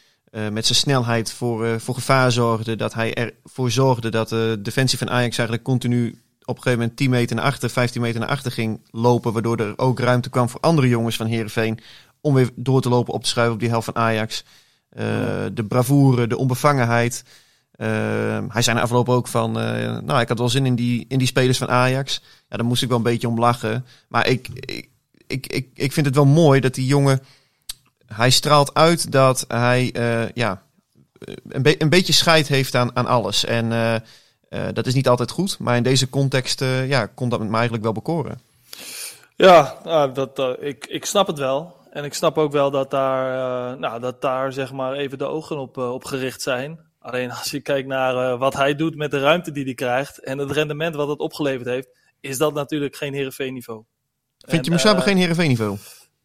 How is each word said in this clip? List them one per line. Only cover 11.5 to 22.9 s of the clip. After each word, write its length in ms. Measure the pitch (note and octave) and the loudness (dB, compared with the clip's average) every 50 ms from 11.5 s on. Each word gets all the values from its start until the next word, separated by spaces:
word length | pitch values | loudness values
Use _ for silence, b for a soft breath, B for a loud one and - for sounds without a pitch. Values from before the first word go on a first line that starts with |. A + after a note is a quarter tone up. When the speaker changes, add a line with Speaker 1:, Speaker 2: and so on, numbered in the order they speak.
| - A#2+ A2+ A2 A2+ A2+ B B B B B B B B | -2 -2 0 0 -2 -4 B B B B B B B B
Speaker 1:
om 120 | - D3+ C#3 | 0 2 4
weer 160 | C3+ C3 A#2+ - | 4 4 2 0
door 260 | - B2 C3+ C3 C3 | -6 -2 0 2 2
te 80 | B2+ B2 | 2 2
lopen, 240 | B2 B2 A#2 - - | 2 2 2 0 -4
op 100 | G#2+ A2+ | -4 -4
te 60 | - | -2
schuiven 260 | - - A#2 A#2 A#2 | 0 2 2 2 2
op 60 | G#2 | 0
die 80 | A2+ A#2 | -2 0
helft 160 | A#2 A#2 A2 | 0 0 -2
van 100 | - - | -2 -2
Ajax. 480 | - A#2 A2+ A2+ A2 G#2+ A2 - - - b b b b b b b b b | 0 0 0 0 0 -2 -4 -6 -10 -12 b b b b b b b b b
Eh, 160 | - A#2 A2 A2 G#2+ A2 | -12 -8 -6 -4 -2 -2
Speaker 2:
Ja. 280 | G#2+ G#2 G2+ G2 G2+ G2+ | -2 -4 -4 -4 -6 -6
Speaker 1:
de 140 | G2 A2+ A2 | -6 -6 -6
bravoure, 640 | G2 - B2 B2 A2+ C#3 C#3+ C#3 C3+ B2+ A#2+ A#2+ A2+ | -2 0 0 2 4 4 6 6 6 6 4 2 0
de 100 | A#2+ - | -2 -2
onbevangenheid. 840 | C3+ C3 B2 A#2+ - D3 D3 C3+ A#2+ A#2 A#2 A#2+ A#2+ A#2+ A#2+ - - b b b b b b b b b | 0 -2 -2 2 2 2 2 4 2 2 2 2 2 0 -2 -6 -12 b b b b b b b b b
Ehm, 800 | b - A2+ A2 A2 A2 G#2+ G#2+ G#2+ A2 A2 A2 G#2+ G#2+ G#2 G2+ | b -8 -4 -4 -2 -2 -2 -2 -2 -2 -2 -2 -2 -4 -4 -4
hij 120 | - A2 | -2 0
zei 140 | A#2+ - A2+ | 2 2 2
na 60 | A#2+ | 2
afloop 280 | - A2 A#2+ B2 A#2+ A#2+ | 0 2 2 2 2 4
ook 180 | B2 B2 A2+ - | 2 2 2 0
van, 320 | - B2 A2+ A2+ A2+ A2+ | -2 -2 -2 -2 -2 -4
eh, 380 | A2+ A2+ A2+ A#2 A2+ A#2 A#2 A#2 | -4 -4 -4 -4 -4 -4 -6 -6
"Nou, 220 | - C#3 D3 C3 | -4 -2 0 0
ik 60 | A#2 - | 0 0
had 100 | B2 A2 | 0 -2
wel 120 | A#2+ B2 | 0 0
zin 160 | A#2+ C#3 C3+ | 0 0 2
in 100 | C3 B2 | 2 0
die, 300 | A2+ A#2+ A#2+ B2 A#2 - - | 0 0 0 -2 -2 -4 -2
in 100 | C3+ C3+ | -2 0
die 100 | C3 B2 | 0 2
spelers 300 | - C#3 B2+ B2+ B2+ - | 2 2 2 2 2 2
van 100 | C3 - | 0 0
Ajax." 520 | B2 B2 B2+ B2+ B2+ C3+ C#3 - - - b b b b b b | 2 2 2 2 2 0 -2 -4 -6 -8 b b b b b b
Ja, 80 | - - | -6 -4
daar 80 | A#2 | -2
moest 160 | A#2+ B2 A#2+ | 0 0 0
ik 60 | - | 0
wel 100 | A#2+ | 0